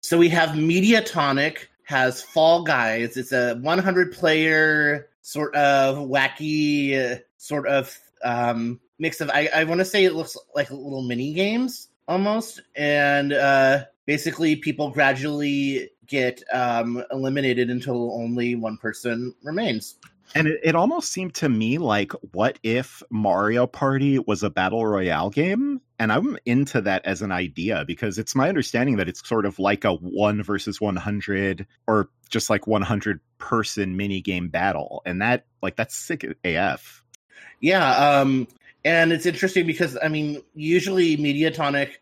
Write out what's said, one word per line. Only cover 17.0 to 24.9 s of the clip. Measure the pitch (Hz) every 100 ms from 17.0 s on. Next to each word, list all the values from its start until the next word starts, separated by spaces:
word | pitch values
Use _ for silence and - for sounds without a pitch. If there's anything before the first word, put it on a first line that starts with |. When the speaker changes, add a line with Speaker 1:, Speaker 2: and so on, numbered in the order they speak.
| -
Speaker 1:
eliminated | 135 135 139 135 123 120
until | 123 131 123 120
only | 113 117 120 120 120
one | 113 110
person | 110 107 120 117 123 -
remains. | 139 165 220 110 - - - _ _ 151
Speaker 2:
And | 156
it, | 156
it | 160 165
almost | 202 339 -
seemed | - 185 -
to | 151
me | 113 110 139
like, | 156 104 98 - 95
what | 87 107 -
if | 110 117 127 - -
Mario | 110 104 90 104 117 123
Party | - 139 135 139 135
was | 113 101
a | 101
battle | 92 92 110
royale | 113